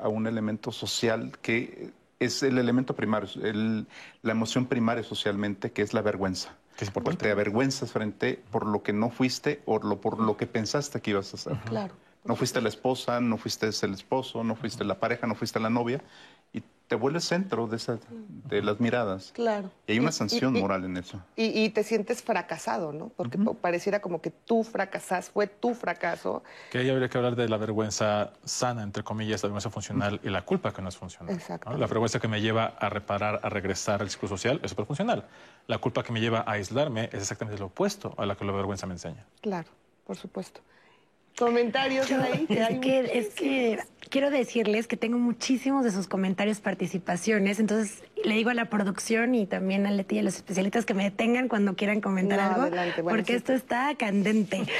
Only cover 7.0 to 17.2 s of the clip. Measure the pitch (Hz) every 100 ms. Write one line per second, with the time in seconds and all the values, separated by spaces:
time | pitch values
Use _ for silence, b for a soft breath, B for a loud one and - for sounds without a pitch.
7 | 117 180 107 101 104 104 135 131 120 120
8 | 107 - 120 - - 110 104 104 - 104
9 | 117 - 127 - 147 - - 107 104 98
10 | 113 104 110 104 - 117 107 147 143 120
11 | 113 101 98 - - 117 113 214 196 -
12 | b b - 117 127 - 113 - 127 127
13 | - 120 120 110 117 - 110 104 104 95
14 | - 131 127 113 113 113 117 - 104 -
15 | 113 120 120 107 117 113 110 120 117 135
16 | B B B B B - - _ _ 117
17 | 127 165